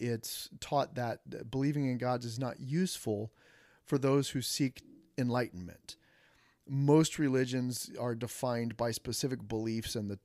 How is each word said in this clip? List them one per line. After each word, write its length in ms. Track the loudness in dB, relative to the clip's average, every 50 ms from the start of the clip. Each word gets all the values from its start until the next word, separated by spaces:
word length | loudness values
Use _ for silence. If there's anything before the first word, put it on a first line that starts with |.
It's 480 | -2 -2 -2 -2 -4 -8 -10 -10 -12 -12 -14 -14
taught 340 | -6 0 0 0 0 0 -2
that 560 | -4 -2 -2 -4 -6 _ -12 -10 -10 -10 -4
believing 400 | -2 0 0 2 2 2 0 0
in 80 | 0 0
gods 260 | 0 0 0 0 -2
is 140 | -6 -6 -4
not 200 | -4 -4 -6 -6
useful 720 | -6 -2 2 2 2 2 0 -4 -2 -2 -2 -2 -2 -6 -10 _ _ -20 -20 -20 -20 _ _ _ _
for 140 | -2 0 2
those 320 | 4 4 4 4 4 2
who 100 | -2 -2
seek 400 | -2 -2 0 0 0 0 0 -6 -16 -20 -20 -20 -20 _ _ -2
enlightenment. 760 | 0 2 2 0 0 -2 -6 -10 -10 -12 -12 -16 _ -20 -20 -20 _ _ _ _ _ _ _ _ _ _ _ _ _
Most 520 | -4 0 2 6 8 8 8 8 6 2 2
religions 720 | 2 4 4 4 2 2 2 0 0 0 -2 -4 -6 -8 -6 -4
are 140 | -2 -2 -2
defined 640 | -2 -4 -6 -6 -4 -2 0 0 0 0 -2 -2 0
by 140 | 0 0
specific 540 | 0 -2 -4 -6 -4 -2 -2 -2 -2 -4 -4
beliefs 480 | -4 -4 -2 0 0 -2 -2 -4 -4 -4
and 160 | -4 -4 -4
the, 80 | -6 -8 -10